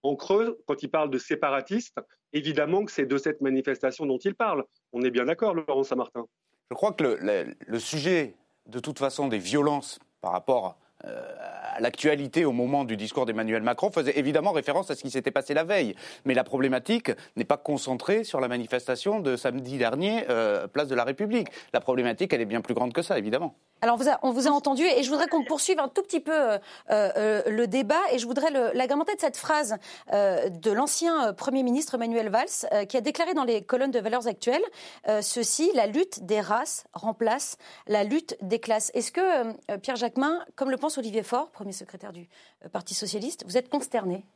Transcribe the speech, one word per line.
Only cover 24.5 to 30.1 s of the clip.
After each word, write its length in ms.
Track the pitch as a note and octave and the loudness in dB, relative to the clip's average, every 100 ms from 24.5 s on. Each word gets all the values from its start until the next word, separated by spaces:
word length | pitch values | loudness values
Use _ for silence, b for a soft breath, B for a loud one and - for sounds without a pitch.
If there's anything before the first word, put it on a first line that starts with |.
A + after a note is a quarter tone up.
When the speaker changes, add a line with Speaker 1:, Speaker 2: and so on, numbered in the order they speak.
Speaker 3:
entendu 340 | C#4+ C#4+ C4+ | 2 2 2
et 180 | F4 E4 | 4 4
je 80 | C4 | 2
voudrais 180 | C#4+ E4 | 0 2
qu'on 160 | E4 | 0
poursuive 340 | - D4+ - E4 | 0 -2 2 2
un 100 | C#4 | 2
tout 140 | - | -2
petit 180 | G4 E4 | -2 -2
peu, 120 | - | 0
euh, 260 | D#4 B3+ G3+ B B - | 2 2 0 B B 0
euh, 520 | G#3+ G3+ - G#3+ G#3 - | 2 4 2 2 2 2
le 200 | G#3+ A#3+ | 2 2
débat 340 | B3 G#3 D#4 G#4 | 2 2 2 4
et 80 | B3+ | 0
je 80 | A#3 | 0
voudrais 240 | B3+ D#4 | 0 2
le, 200 | C#4 A3+ | 2 0
l'agrémenter 420 | A#3+ B3+ C#4 D#4+ | 0 0 0 0
de 60 | G4+ | 0
cette 160 | D4+ - | -2 -2
phrase, 400 | - D4+ B3+ G#3 B B - | 0 0 0 -6 B B 0